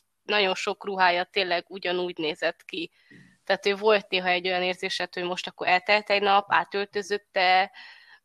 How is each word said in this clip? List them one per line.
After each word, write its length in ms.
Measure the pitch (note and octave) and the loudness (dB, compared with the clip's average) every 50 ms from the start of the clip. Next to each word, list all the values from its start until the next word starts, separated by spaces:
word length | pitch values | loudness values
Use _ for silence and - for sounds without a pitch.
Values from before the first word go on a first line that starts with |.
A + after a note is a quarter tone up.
| _ _ _ _ | _ _ _ _
nagyon 320 | _ - G#3 G#3 G3 F#3+ F#3 | _ -4 0 0 0 0 0
sok 300 | - - G#3 F#3+ - - | -2 -4 -6 -6 -6 -6
ruhája 400 | G3+ G3 F#3+ F#3 F3+ F3 F3 F#3 | -6 0 2 2 4 4 2 -2
tényleg 400 | - - G#3 F#3+ F3+ F3 F3 F3 - | -2 -2 -2 -2 0 -2 -4 -4 -6
ugyanúgy 500 | F#3+ G3 - F3+ F3+ F3+ F3+ F3+ F3 - | -12 -8 -4 -4 -2 -2 -4 -4 -6 -4
nézett 460 | D#3+ D3+ E3 - D#3+ D#3+ - _ _ | -4 -4 -4 -2 -2 -4 -4 _ _
ki. 260 | - - D#3+ E3 - _ _ _ _ - - - _ _ _ _ | -14 -10 -10 -10 -10 _ _ _ _ -20 -20 -20 _ _ _ _
Tehát 220 | - F#3+ F#3 - | -4 -2 -2 0
ő 80 | G3+ G3+ | -2 -2
volt 340 | G3 G#3 A3 G#3+ G3 G3+ - | 2 4 4 4 4 2 0
néha 200 | F#3+ F#3 F#3 F#3 | -4 -2 0 0
egy 180 | F3+ F3+ F3+ | 0 0 0
olyan 160 | F#3 F#3 F3+ | -2 -2 0
érzésed, 520 | F3+ F#3 F3+ - F#3+ F#3+ - - F3+ - - | -2 -2 -4 -4 -6 -6 -6 -6 -6 -6 -6
hogy 80 | F#3 | -6
most 240 | F3 F3 F#3 - - | -4 -4 -4 -6 -8
akkor 200 | F3+ - - D#3 | -10 -8 -4 0
eltelt 440 | E3+ F3+ F3+ - - G#3 G#3 G#3 - | 2 2 2 4 2 2 2 2 0
egy 120 | G3+ G3+ | 0 2
nap, 220 | G3+ G3 G3 G3+ G3+ - | 2 4 4 2 2 2
átöltözötte, 1200 | E3 E3 F3 - - G3+ G3+ - - G#3 G3 - G#3 G3+ _ _ - G3 F3+ F#3 F#3 F#3 G3 G3+ - - - - - - - _ - - _ | 0 0 0 0 -4 -6 -6 -6 -6 -8 -6 -4 -4 -6 _ _ -2 0 2 4 4 4 2 0 -4 -16 -20 -20 -20 -20 -20 _ -20 -20 _